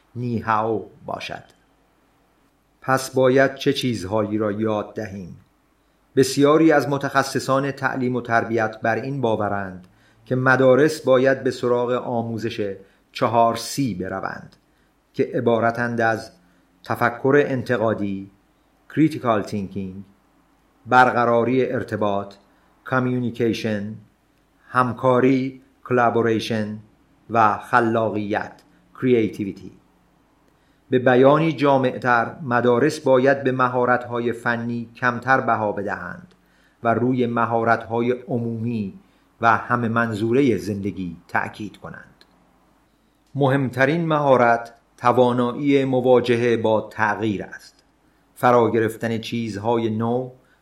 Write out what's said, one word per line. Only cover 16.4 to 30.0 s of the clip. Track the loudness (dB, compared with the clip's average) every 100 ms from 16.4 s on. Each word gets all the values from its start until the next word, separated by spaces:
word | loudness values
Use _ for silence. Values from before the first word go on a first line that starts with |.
| _ _ _ _
تفکر | -8 0 0 0 2 4 2
انتقادی، | -4 -2 0 0 0 -4 -6 -10 _ _ _ _ _ _ 0
کریتیکال | 0 0 0 0
تینکینگ، | 0 -6 -6 -8 -10 -12 -18 _ _ _ _ _ _ _ 2
برقراری | 4 6 4 2 2 2 0 0
ارتباط، | -2 -4 -2 -2 -2 -6 -16 _ _ _ _
کامیونیکیشن، | -4 -2 0 -2 -4 -2 -2 0 -4 -4 -6 -12 -18 _ _ _ _ _ _
همکاری، | 0 0 0 2 4 4 2 -2 -10 _ _
کلابوریشن | -2 2 2 2 0 0 -2 -4 -4 -10 -16 _ _ _ -2
و | 2 2 2
خلاقیت، | 0 2 2 0 0 -2 -4 -4 -6 -16 _ _ _ -4
کریتیویتی. | 2 2 2 -4 -8 -8 -16 -20 _ _